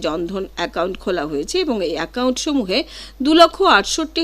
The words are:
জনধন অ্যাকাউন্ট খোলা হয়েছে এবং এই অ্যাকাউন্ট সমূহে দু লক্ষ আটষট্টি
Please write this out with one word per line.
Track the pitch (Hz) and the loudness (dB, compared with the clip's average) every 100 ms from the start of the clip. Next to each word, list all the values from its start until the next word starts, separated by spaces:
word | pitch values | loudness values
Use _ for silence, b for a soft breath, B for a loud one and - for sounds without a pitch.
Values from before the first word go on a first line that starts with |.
| 170 | -2
জনধন | 160 170 190 190 - | -2 -4 -6 -8 -6
অ্যাকাউন্ট | 170 - 180 180 | -6 -2 -4 -4
খোলা | - 180 151 | -4 -2 -2
হয়েছে | 143 170 359 320 | -4 -4 -2 -2
এবং | 220 165 | -2 -2
এই | 156 | -4
অ্যাকাউন্ট | 165 247 254 254 | -6 -2 -2 -2
সমূহে | 320 277 190 220 277 B B B | -2 -2 0 -2 -2 B B B
দু | 269 | 2
লক্ষ | 320 330 - 381 208 | 6 6 6 4 4
আটষট্টি | - - 320 330 | 2 -4 -4 -2